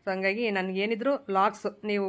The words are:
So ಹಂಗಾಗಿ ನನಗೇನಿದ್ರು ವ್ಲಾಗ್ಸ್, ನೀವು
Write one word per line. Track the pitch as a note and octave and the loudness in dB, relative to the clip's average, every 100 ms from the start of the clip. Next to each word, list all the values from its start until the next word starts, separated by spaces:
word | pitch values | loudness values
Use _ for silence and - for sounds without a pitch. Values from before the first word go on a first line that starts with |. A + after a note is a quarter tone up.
So | - | -4
ಹಂಗಾಗಿ | F#3+ F#3+ G#3 A#3 | 0 0 0 0
ನನಗೇನಿದ್ರು | G3 F#3 F#3+ G#3 A3+ B3 C#4 - | 0 0 -2 0 0 0 -2 0
ವ್ಲಾಗ್ಸ್, | F#3+ G3+ G#3 G3+ G#3 | 2 2 0 -8 -6
ನೀವು | G#3+ G#3 | -2 -2